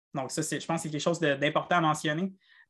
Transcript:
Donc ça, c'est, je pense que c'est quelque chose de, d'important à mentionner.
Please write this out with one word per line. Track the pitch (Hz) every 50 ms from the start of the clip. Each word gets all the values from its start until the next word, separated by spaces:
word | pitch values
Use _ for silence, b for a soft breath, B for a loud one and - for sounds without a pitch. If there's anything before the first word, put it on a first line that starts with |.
| _ _ -
Donc | 147 131 -
ça, | - - 151
c'est, | - 160 139
je | -
pense | - 165 165
que | -
c'est | 156
quelque | 147 147
chose | - 180 170 160
de, | 165 147 139
d'important | 139 143 151 - 208 - - 180
à | 175
mentionner. | 165 156 151 - - 156 151 160 190 190 190 b b b b b b b